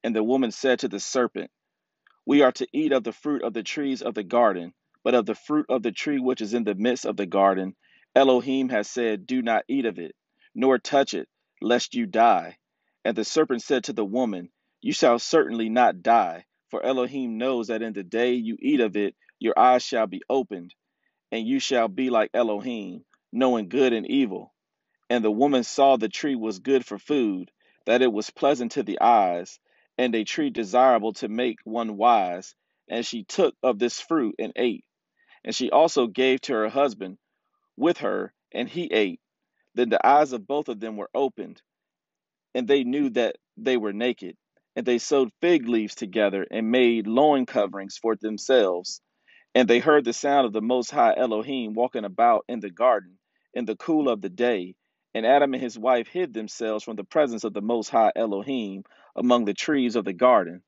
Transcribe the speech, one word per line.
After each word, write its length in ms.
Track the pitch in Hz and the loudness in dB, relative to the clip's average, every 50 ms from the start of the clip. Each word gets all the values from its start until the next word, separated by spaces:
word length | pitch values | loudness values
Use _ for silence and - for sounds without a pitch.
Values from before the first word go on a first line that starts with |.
| - | -4
And 120 | 120 110 | -2 -2
the 80 | 110 107 | 0 2
woman 280 | 113 127 135 131 113 | 2 2 2 2 -2
said 260 | 104 - - 135 123 117 | -4 -2 0 0 0 2
to 80 | - | 0
the 120 | 113 92 98 | -6 -6 -6
serpent, 500 | - - - 135 123 110 _ - 85 - _ _ _ _ _ _ _ _ _ _ _ _ _ _ _ | -8 -4 0 0 0 0 _ -8 -12 -12 _ _ _ _ _ _ _ _ _ _ _ _ _ _ _
"We 160 | - 143 143 143 | 2 4 6 6
are 80 | 127 123 | 6 4
to 140 | - 127 - | 0 -8 -4
eat 200 | - 139 156 147 | -2 -2 0 2
of 120 | 139 131 107 | 0 0 0
the 80 | 117 | -2
fruit 300 | 104 _ _ 151 147 135 | -10 _ _ -4 -4 -2
of 140 | - 113 104 | -4 -4 -6
the 80 | 113 101 | -6 -8
trees 400 | - - 156 143 139 135 117 - | -6 -6 -6 -4 -4 -4 -4 -6
of 100 | 117 104 | -6 -6
the 100 | 110 104 | -6 -6
garden, 520 | 87 110 120 120 110 95 90 82 87 _ _ _ _ _ _ _ | 0 2 4 4 4 2 -2 -8 -10 _ _ _ _ _ _ _
but 120 | 123 123 | 2 2
of 100 | 120 107 | 2 2
the 80 | 104 107 | 0 -6
fruit 320 | - _ - 147 151 147 | -8 _ -2 -2 -2 0
of 140 | - 123 131 | 0 -2 -2
the 100 | 104 120 | -2 -4
tree 280 | 98 - - 151 147 135 | -6 -4 -4 -4 -2 -2
which 220 | 127 127 131 - | 0 -2 -2 -2
is 120 | 110 101 110 | -4 -4 -4
in 100 | 123 113 | -2 -2
the 120 | 104 101 | -2 -2
midst 300 | 92 107 123 123 131 - | -2 0 -2 -2 -2 -4
of 120 | - 104 | -8 -6
the 80 | 95 101 | -4 -6
garden, 500 | 90 82 98 98 98 95 92 92 95 - _ _ _ _ _ _ _ _ | -2 2 4 4 4 4 2 -2 -6 -8 _ _ _ _ _ _ _ _
Elohim 540 | 135 135 135 127 123 117 139 131 135 135 123 | 4 6 6 4 4 2 0 -2 -2 -2 -2
has 200 | 123 107 104 - | -2 -2 -4 -4
said, 380 | - 127 120 113 107 98 90 | -4 -2 -2 -2 -2 -4 -4
'Do 140 | - 127 131 | -6 -4 -4
not 240 | 117 117 113 107 - | -2 0 0 -2 -2
eat 160 | - 135 139 123 | -2 -4 -2 -2
of 160 | 113 95 85 | -2 -4 -6
it, 160 | 85 78 - _ _ _ _ _ _ _ _ | -12 -14 -14 _ _ _ _ _ _ _ _
nor 260 | - 120 135 131 120 | 0 4 4 4 4
touch 340 | _ - 147 139 139 - - | _ 0 0 0 0 0 -2
it, 140 | 87 67 _ _ _ _ _ _ _ | -8 -8 _ _ _ _ _ _ _
lest 340 | - 104 117 123 - - - | -2 0 0 0 0 -4 -4
you 100 | 120 117 | -4 -4
die.' 520 | 98 90 110 117 120 104 87 82 87 90 _ _ _ _ _ _ _ _ _ _ | -2 2 4 4 6 4 2 0 -6 -18 _ _ _ _ _ _ _ _ _ _
And 140 | 110 113 | -4 -2
the 80 | 110 107 | -2 -4
serpent 360 | - - 160 156 - 135 117 | -2 2 0 2 2 0 -6
said 220 | - - 147 127 107 | -2 -2 -2 -2 -2
to 80 | - | -4
the 140 | 120 113 107 | -4 -4 -4
woman, 480 | 98 101 123 127 113 101 90 87 - _ _ _ _ _ _ | -2 -2 -2 -2 -2 -4 -6 -10 -14 _ _ _ _ _ _
'You 120 | - - - | -6 -6 -2
shall 260 | - 170 131 120 120 | 2 4 4 4 2
certainly 480 | - - - 160 143 - 117 113 113 | 0 0 2 2 2 2 -2 -4 -4
not 340 | 110 110 123 123 113 90 90 | -2 2 4 4 2 2 0
die, 440 | 85 113 117 117 98 85 82 87 - _ _ _ _ _ | 0 2 4 4 4 0 -4 -10 -16 _ _ _ _ _
for 120 | - 107 | -8 -4
Elohim 560 | - 127 131 131 123 123 135 139 131 120 113 | -2 0 0 0 -2 -4 -4 -6 -6 -6 -6
knows 300 | 110 120 131 131 120 113 | -4 -2 -2 -2 -2 -2
that 140 | 104 117 110 | -4 -4 -6
in 100 | 113 113 | -6 -6
the 140 | 104 101 95 | -8 -10 -10
day 300 | 87 110 110 120 123 123 | -4 -2 0 0 2 0
you 200 | 123 113 110 113 - | -2 -2 -6 -8 -4
eat 180 | - 135 151 135 | -2 0 2 2
of 160 | 117 107 92 | 2 0 0
it, 220 | 104 104 98 - _ _ _ _ | -2 -2 -2 -4 _ _ _ _
your 220 | _ - 110 - - | _ -4 0 4 6
eyes 240 | 113 127 127 123 - | 6 6 6 4 2
shall 240 | - - 117 110 | -2 -2 -2 -2
be 160 | 101 90 95 - _ | -2 -4 -14 -8 _
opened, 440 | 123 135 123 _ 104 90 85 90 _ _ _ _ _ _ _ _ _ _ _ _ | -2 -2 -2 _ -8 -12 -12 -16 _ _ _ _ _ _ _ _ _ _ _ _
and 160 | - 113 110 | -8 -6 -4
you 140 | 113 135 135 | -2 -2 -2
shall 300 | - - 135 120 113 110 | -2 0 0 0 0 0
be 200 | 92 127 131 127 | -2 -2 -2 0
like 200 | 120 113 107 - - | 2 2 0 0 0
Elohim, 680 | 120 120 113 107 101 101 127 120 113 101 92 - - _ _ _ _ _ _ - | 0 0 0 -2 -4 -6 -8 -8 -8 -10 -12 -14 -16 _ _ _ _ _ _ -2
knowing 340 | 113 131 127 123 113 104 | 0 2 2 2 0 -4
good 240 | 87 120 135 135 127 | -4 0 2 2 2
and 160 | 117 113 - | 2 0 -2
evil.'" 460 | - 120 139 135 107 92 92 - _ _ _ _ _ _ _ _ _ _ _ _ _ | -2 0 0 0 0 -4 -10 -12 _ _ _ _ _ _ _ _ _ _ _ _ _
And 140 | 120 120 110 | -2 0 2
the 80 | 107 | 0
woman 320 | 104 107 135 147 139 127 117 | 2 2 2 2 2 0 0
saw 340 | - - - 139 139 135 | -2 2 4 6 6 6
the 120 | 120 110 107 | 4 2 -4
tree 260 | - - - 151 135 | -6 -4 -4 -4 -4
was 240 | 120 110 110 104 92 | -2 -4 -6 -8 -6
good 260 | 101 131 139 131 120 | -2 0 2 2 0
for 120 | - 104 | -2 -14
food, 540 | 98 _ - 151 143 123 107 98 92 92 _ _ _ _ _ _ _ _ | -16 _ -2 0 0 0 0 -2 -4 -8 _ _ _ _ _ _ _ _
that 160 | - 113 123 | 0 2 4
it 100 | 127 123 | 4 2
was 180 | 107 104 107 - | 2 0 -6 -6
pleasant 420 | _ - - 139 147 120 123 113 - | _ 0 0 0 2 0 -2 -6 -4
to 100 | 143 110 | -6 -6
the 160 | 101 95 - | -4 -2 2
eyes, 580 | - 117 120 110 98 90 87 87 87 - - _ _ _ _ _ _ _ _ | 4 4 6 6 4 2 0 -4 -8 -10 -18 _ _ _ _ _ _ _ _
and 160 | - 127 123 113 | -2 -2 0 0
a 80 | 113 104 | -2 -2
tree 260 | - - - 151 139 | -2 -4 -2 -4 -2
desirable 640 | 117 120 113 95 98 123 131 135 123 113 101 110 101 | -2 -4 -6 0 2 4 6 6 6 4 2 -2 -6
to 140 | - - | -6 -8
make 320 | 110 107 117 123 127 107 _ _ | -6 -4 -2 -2 -2 -4 _ _
one 340 | 110 110 117 117 110 107 | -8 -6 -6 -6 -6 -4
wise. 580 | 98 110 120 117 107 95 90 87 92 95 - _ _ _ _ _ _ _ _ | 2 4 4 4 4 2 -2 -6 -8 -12 -16 _ _ _ _ _ _ _ _
And 160 | - 117 117 | -6 -6 -6
she 180 | - - 117 101 | -6 -8 -10 -10
took 320 | _ - - 180 143 - _ - | _ 0 2 2 2 0 _ 0
of 160 | 127 117 101 | 0 0 2
this 200 | 120 120 - - | 0 -2 -2 -6
fruit 360 | - _ 165 160 127 107 - - | -6 _ 0 0 0 0 -2 -4
and 120 | 113 101 - | -8 -6 -2
ate. 300 | - 120 123 101 - _ _ _ _ _ _ _ _ _ _ _ _ _ | -2 -2 -2 -2 -4 _ _ _ _ _ _ _ _ _ _ _ _ _
And 120 | - 113 | -8 -6
she 140 | - 127 - | -4 -2 2
also 380 | - 139 160 165 - 147 123 | 4 4 4 4 4 0 0
gave 340 | 113 92 127 131 131 131 131 | 0 0 0 2 2 2 0
to 120 | - - 131 | -2 -4 -2
her 160 | 110 107 107 | -2 -2 -2
husband 480 | 110 139 143 139 104 107 98 92 98 _ _ _ _ _ _ _ _ _ _ _ _ | 0 0 0 0 -2 -6 -12 -12 -12 _ _ _ _ _ _ _ _ _ _ _ _
with 220 | - 135 165 175 - | -2 0 0 0 0
her, 340 | - 101 98 98 95 101 _ _ _ _ | -2 -4 -4 -4 -6 -8 _ _ _ _
and 160 | - - 107 | -8 -6 -6
he 180 | - - 170 175 | -6 -6 -8 -6
ate. 340 | - - 110 104 95 85 - _ _ _ _ _ _ _ _ _ _ _ | 0 0 2 2 0 -2 -8 _ _ _ _ _ _ _ _ _ _ _
Then 140 | 120 123 117 | -2 0 2
the 160 | 113 - - | 2 2 4
eyes 280 | 117 139 147 151 135 127 | 6 6 6 4 2 -2
of 140 | 117 98 | -10 -8
both 220 | _ 139 147 151 - | _ -6 -6 -4 -6
of 100 | 120 101 | -8 -8
them 180 | 107 113 107 | -8 -10 -8
were 120 | 104 101 - _ | -10 -12 -6 _
opened, 480 | 123 139 131 _ - 92 87 - _ _ _ _ _ _ _ _ _ _ _ _ _ _ _ _ _ _ _ _ | -2 -2 -2 _ -8 -14 -14 -14 _ _ _ _ _ _ _ _ _ _ _ _ _ _ _ _ _ _ _ _
and 140 | 123 123 | -6 2
they 160 | 110 139 139 131 | 2 2 2 2
knew 260 | 120 131 147 147 135 | 0 -2 -2 -2 0
that 240 | 110 123 117 104 - - _ _ _ | 0 0 0 0 -2 -6 _ _ _
they 200 | - 113 131 127 | -6 -2 0 0
were 160 | 120 107 107 98 | 0 0 -2 -4
naked. 440 | 104 120 127 113 - 98 87 - _ _ _ _ _ _ _ _ | -2 -2 -4 -4 -4 -10 -16 -16 _ _ _ _ _ _ _ _
And 100 | 120 120 | -6 -2
they 120 | 127 120 | 0 0
sewed 340 | 117 - - 151 139 131 110 _ _ | 0 0 0 2 2 2 0 _ _
fig 300 | - 175 180 156 123 117 | 2 2 2 2 2 0
leaves 260 | 120 113 107 101 - | -2 -2 -2 -4 -8
together 500 | - 120 98 92 110 104 101 95 98 90 - | -10 -12 -6 -2 0 0 0 0 -2 -6 -4
and 180 | - 110 110 110 | -4 -4 -2 0
made 380 | 120 131 127 120 117 113 104 | 2 4 4 4 4 2 -2
loin 380 | 104 113 131 147 151 147 135 127 | 0 2 2 4 4 2 2 0
coverings 520 | - - 123 101 95 82 98 98 98 - | -2 -2 -2 -2 -2 -4 -10 -12 -12 -14
for 180 | - - 113 110 | -6 -2 -2 -2
themselves. 840 | 101 - 110 107 101 - - 131 127 107 95 90 87 92 - - - _ _ _ _ _ _ _ _ _ _ _ | -2 -4 -8 -8 -8 -2 2 4 4 4 4 0 -4 -6 -10 -14 -14 _ _ _ _ _ _ _ _ _ _ _
And 160 | 127 123 107 | 2 4 6
they 100 | 120 120 | 4 4
heard 240 | - 160 151 147 127 | 6 6 4 4 4
the 100 | 117 117 | 2 -6
sound 320 | - - 143 143 143 131 | -4 -2 2 2 2 2
of 60 | 113 | 2
the 100 | 101 110 | 0 -4
Most 300 | 107 117 127 127 120 - | -2 0 0 0 -2 -2
High 220 | 143 147 120 113 98 | 0 2 4 4 4
Elohim 600 | - 127 120 110 107 110 135 139 131 117 107 107 | 2 0 0 0 -4 -4 -6 -8 -8 -8 -6 -2
walking 280 | 113 120 127 _ 120 104 | -2 -4 -2 _ -8 -8
about 400 | 101 92 - 117 120 113 107 - - | -8 -2 2 2 4 4 2 0 -4
in 100 | 120 113 | -10 -10
the 100 | 98 101 | -10 -12
garden 480 | 87 _ 117 127 120 104 95 90 92 _ _ _ _ _ _ _ _ | -6 _ 2 2 2 2 -2 -8 _ _ _ _ _ _ _ _ _
in 100 | 120 120 | -8 -6
the 120 | 104 107 | -6 -6
cool 320 | - - - 165 156 147 135 | -6 -4 -2 0 0 2 0
of 100 | 117 104 | -2 -2
the 100 | 95 98 | -6 -10
day. 460 | 90 92 120 123 117 98 90 92 92 _ _ _ _ _ _ _ _ | -4 -2 0 0 0 -2 -4 -8 -14 _ _ _ _ _ _ _ _
And 120 | 110 113 | -2 2
Adam 280 | 113 135 143 147 139 131 | 4 4 4 4 2 -2
and 100 | 127 131 | -6 -6
his 160 | 120 107 113 | -8 -10 -4
wife 300 | 107 127 127 120 113 - | 0 0 0 0 0 -4
hid 240 | - 180 185 151 110 | -6 -6 -6 -4 -6
themselves 500 | 110 110 104 - - 120 110 107 107 - | -10 -10 -10 -8 -6 -4 -4 -4 -4 -6
from 140 | - 113 | -10 -10
the 80 | 101 95 | -10 -12
presence 400 | _ - 160 151 131 117 107 - | _ 0 0 0 0 -2 -6 -6
of 80 | 110 101 | -6 -6
the 80 | 104 | -6
Most 280 | 98 110 120 117 107 - | -4 -2 -2 -2 -4 0
High 220 | - 117 110 101 - | 2 2 2 4 2
Elohim 680 | - 117 110 101 98 107 135 135 127 110 101 95 95 98 _ _ _ _ _ _ | 0 -2 -2 -2 -6 -6 -6 -6 -6 -6 -6 -10 -12 -14 _ _ _ _ _ _
among 300 | - 117 123 123 120 113 | -2 2 4 4 4 2
the 80 | 101 98 | 0 -4
trees 420 | - - - 151 139 127 120 110 | -4 -2 -2 0 0 0 0 0
of 80 | 120 98 | -2 -2
the 80 | 101 | -4
garden. 500 | 92 87 123 127 123 107 92 82 85 95 _ | -2 2 4 6 6 6 4 0 -8 -16 _